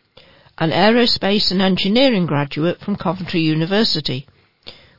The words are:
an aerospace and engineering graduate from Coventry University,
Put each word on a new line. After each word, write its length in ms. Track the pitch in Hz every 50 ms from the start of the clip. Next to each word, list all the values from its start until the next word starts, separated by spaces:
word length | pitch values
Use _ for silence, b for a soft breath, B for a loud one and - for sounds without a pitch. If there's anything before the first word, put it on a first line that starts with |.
| _ _ b b b b b b b b b -
an 120 | 165 165 113
aerospace 800 | 143 185 214 226 247 240 240 - - - 190 202 214 - - 180
and 100 | 185 196
engineering 640 | 190 185 180 - 196 208 240 269 277 247 190 175
graduate 540 | 151 156 139 143 139 - 151 151 175 - -
from 160 | - - 202
Coventry 440 | - - 180 160 185 185 - - 175
University, 880 | 160 156 156 156 165 165 196 208 233 214 - 156 143 - 135 127 135 _ _ _ _ _ _ _ B B B B B B B